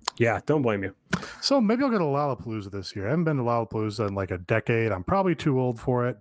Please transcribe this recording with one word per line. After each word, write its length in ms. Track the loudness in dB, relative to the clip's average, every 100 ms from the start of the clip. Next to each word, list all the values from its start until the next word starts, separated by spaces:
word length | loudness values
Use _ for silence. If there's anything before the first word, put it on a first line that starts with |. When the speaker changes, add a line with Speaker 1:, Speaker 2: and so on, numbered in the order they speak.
| -8 0
Speaker 1:
Yeah, 220 | 0 0 0
don't 160 | 0
blame 220 | 2 0
you. 100 | -4 -10 -8 -8 -8 -4
Speaker 2:
So 200 | 0 2
maybe 220 | 4 2
I'll 60 | 2
go 80 | 0
to 40 |
Lollapalooza 680 | 0 0 0 -4 -6 -6 -6
this 240 | -8 -8 -4
year. 100 | 0
I 60 |
haven't 120 | 2 2
been 120 | 2
to 60 |
Lollapalooza 640 | 2 0 0 -2 -2 0 -2
in, 60 | 0
like, 160 | -2
a 80 | -4
decade. 520 | 0 0 2 2 2
I'm 120 | 0
probably 320 | 0 2 2 2
too 240 | 2 2
old 200 | 2 -2
for 280 | 0 2 0
it, 100 | -2